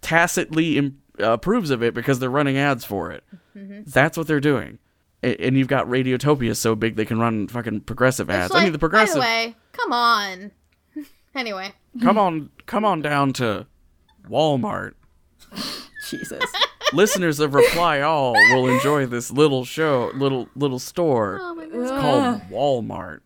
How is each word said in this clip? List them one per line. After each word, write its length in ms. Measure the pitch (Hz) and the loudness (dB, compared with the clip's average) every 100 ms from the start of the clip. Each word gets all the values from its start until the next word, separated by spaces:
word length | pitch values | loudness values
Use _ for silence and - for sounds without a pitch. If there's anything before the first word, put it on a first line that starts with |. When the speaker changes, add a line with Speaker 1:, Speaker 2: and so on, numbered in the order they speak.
Speaker 1:
tacitly 760 | - 165 175 - 156 156 165 139 | 0 2 2 0 -2 0 2 2
im-, 240 | 143 135 _ - | 0 -4 _ -4
uh, 140 | 107 | 0
approves 380 | 113 170 240 170 | 0 0 0 0
of 120 | 127 | 0
it 120 | 117 | 0
because 260 | 113 117 131 | -2 0 0
they're 100 | 127 | 0
running 280 | 131 143 135 | 0 0 2
ads 260 | 143 127 | 0 0
for 260 | - 101 85 | -4 -6 -6
it. 140 | 82 _ 180 _ 202 | -10 _ -20 _ -20
Speaker 2:
Mm-hmm. 280 | 196 202 208 | -18 -18 -4
Speaker 1:
That's 320 | 135 151 160 | 0 2 0
what 100 | 156 | -2
they're 140 | 151 | 0
doing. 380 | 143 135 76 113 _ _ _ _ | 2 0 -2 -14 _ _ _ _
A-, 140 | 120 117 | -4 -2
and 160 | 90 135 | 0 2
you've 120 | 127 | 2
got 180 | 135 107 | 0 0
Radiotopia 720 | 123 127 127 135 147 117 107 | 0 0 0 2 2 0 0
so 180 | 117 110 | 0 0
big 220 | 113 110 | 0 -2
they 80 | 107 | -2
can 140 | 113 | 0
run 280 | 117 110 101 | 0 0 -4
fucking 340 | 120 117 107 | -6 -6 -6
progressive 460 | - 113 127 127 101 | -8 0 2 2 -2
Speaker 2:
It's 60 | 95 | -2
Speaker 1:
ads. 140 | 90 | 2
Speaker 2:
like, 80 | 359 | 2
Speaker 1:
I 0 | 254 | 2
mean, 80 | |
the 60 | 151 | 0
progressive. 360 | 160 202 220 320 | 2 4 4 2
Speaker 2:
by 280 | 240 226 | 0 0
the 40 | 226 | -4
way, 40 | 233 _ | -10 _
come 220 | - 466 | -8 -4
on. 580 | 240 240 233 202 185 202 _ | 2 4 2 0 -10 -16 _
<laughs> 480 | _ _ _ - 285 _ _ 277 | _ _ _ -16 -16 _ _ -10
Anyway. 380 | 233 196 190 - _ 254 | -8 -8 -10 -16 _ 0
Speaker 1:
Come 200 | 226 214 | 2 4
on, 320 | 196 160 143 _ - | 2 0 -8 _ -6
come 180 | 202 214 | -2 0
on 160 | 175 | 0
down 320 | 147 143 139 | 0 0 0
to 320 | 127 120 95 101 _ _ _ _ _ - | 0 -2 -2 -8 _ _ _ _ _ -6
Walmart. 640 | 110 156 139 110 95 101 - _ _ _ _ - - - - - - - | 0 2 2 -2 -4 -8 -12 _ _ _ _ -18 -10 -10 -10 -16 -16 -12
Speaker 3:
Jesus. 320 | - - - 494 381 453 | -10 -10 -8 -6 -2 -4
<laughs> 240 | - 554 | -2 -4
Speaker 1:
Listeners 460 | 262 208 - 175 143 | 2 2 2 0 0
of 160 | 151 143 | 0 4
Reply 460 | 160 165 170 147 | 4 4 2 2
All 320 | 147 160 135 | 2 2 2
will 340 | 120 - 131 127 | 6 6 6 4
enjoy 400 | 127 135 147 135 | 2 2 2 0
this 240 | 120 117 | -4 -4
little 340 | 120 151 135 123 | 4 4 4 -4
show, 460 | - 160 135 113 | -2 0 2 0
little, 340 | 135 139 131 117 - | 0 0 0 -6 -4
little 220 | 143 127 | -2 -2
store. 600 | - - 170 127 104 92 | -8 -2 2 2 0 -4
Speaker 2:
Oh 140 | 359 339 | -8 -12
my 80 | |
Speaker 1:
It's 260 | 320 320 247 | -10 -6 -4
Speaker 2:
God. 120 | 277 | -2
Speaker 1:
called 220 | 285 285 | 2 2
Speaker 3:
Ugh. 180 | 262 233 92 | 2 -2 -6
Speaker 1:
Walmart. 680 | 101 143 131 107 92 87 78 | -2 0 0 -2 -8 -10 -14